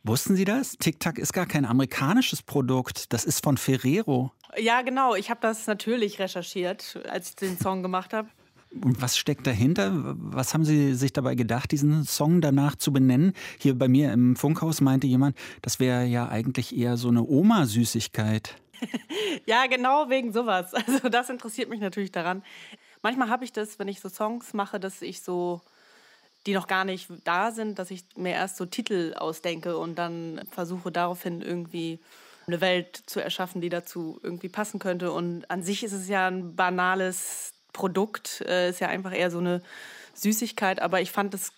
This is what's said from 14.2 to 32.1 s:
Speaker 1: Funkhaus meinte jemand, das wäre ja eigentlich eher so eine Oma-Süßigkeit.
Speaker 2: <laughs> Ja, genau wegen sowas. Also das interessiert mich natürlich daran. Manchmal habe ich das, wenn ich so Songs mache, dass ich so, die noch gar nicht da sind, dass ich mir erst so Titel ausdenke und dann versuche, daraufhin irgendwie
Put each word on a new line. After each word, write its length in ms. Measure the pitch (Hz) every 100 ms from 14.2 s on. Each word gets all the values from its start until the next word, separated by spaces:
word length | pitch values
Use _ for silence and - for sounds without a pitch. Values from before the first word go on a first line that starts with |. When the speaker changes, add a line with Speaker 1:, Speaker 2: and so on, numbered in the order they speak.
| 123
Speaker 1:
Funkhaus 460 | 123 147 156 165 151
meinte 260 | 135 135 135
jemand, 300 | 127 143 - - -
das 160 | 131 -
wäre 260 | 127 123
ja 240 | 123 120 120
eigentlich 480 | 110 117 123 120 -
eher 200 | 120 120
so 140 | 120
eine 120 | 120
Oma-Süßigkeit. 1300 | - 139 202 220 127 110 113 113 - - 107 107 - - _ -
Speaker 2:
<laughs> 160 | 240 240 - 349 415 294 -
Ja, 200 | 226 262
genau 440 | 254 254 277 285
wegen 220 | 262 240
sowas. 420 | 214 240 185 180
Also 340 | - 233 262 254
das 220 | 233 247
interessiert 380 | 247 226 220 220
mich 120 | 226
natürlich 320 | 202 208 190
daran. 300 | 180 170 185 - - - - _ _
Manchmal 260 | 214 254 233
habe 160 | 247
ich 80 | 254
das, 260 | - 214 -
wenn 100 | 196
ich 120 | 196
so 80 | 190
Songs 460 | - 214 240 -
mache, 260 | 208 202 202
dass 220 | 190 -
ich 200 | - 185
so, 380 | - 180 175 175 _ _ _ - - _ _ _ -
die 80 |
noch 120 | 190 190
gar 180 | 190
nicht 240 | 190 185 - 170
da 280 | - 175 220
sind, 260 | 220 214 196
dass 120 | 185
ich 140 | 185 - -
mir 160 | 180
erst 240 | - 190 -
so 100 | 180
Titel 480 | - 220 190 165 -
ausdenke 600 | 156 160 175 165 175 165
und 220 | 165 165
dann 420 | 175 202 165 160 190
versuche, 420 | - 170 180 175
daraufhin 500 | 170 175 180 180 170
irgendwie 580 | - 175 165 170 165 165 _